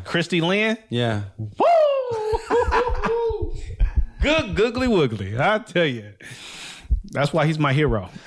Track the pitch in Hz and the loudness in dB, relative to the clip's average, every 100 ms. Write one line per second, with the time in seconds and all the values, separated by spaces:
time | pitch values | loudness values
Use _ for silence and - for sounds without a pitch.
0 | 90 170 165 175 165 196 220 220 - 120 | -4 -2 0 0 0 2 0 -2 -4 -2
1 | 120 107 98 - 110 - 554 679 605 539 | 0 -2 -4 -10 -10 2 4 6 4 2
2 | 494 453 427 440 440 466 480 494 494 466 | -2 -4 -2 -4 0 0 2 2 0 0
3 | 453 466 466 440 - - - - - - | 0 0 -2 -2 -4 -6 -8 0 0 2
4 | - - 262 311 240 165 233 240 254 202 | -2 0 0 2 0 0 0 2 2 4
5 | 139 107 95 113 165 214 220 180 160 120 | 2 0 -6 0 2 0 -2 0 0 -2
6 | 104 - - - - - - - - - | -10 -18 -18 -16 -16 -16 -16 -14 -2 -2
7 | - 131 143 165 151 156 147 135 139 110 | -2 -2 0 2 0 2 2 2 2 2
8 | 92 - | -4 -14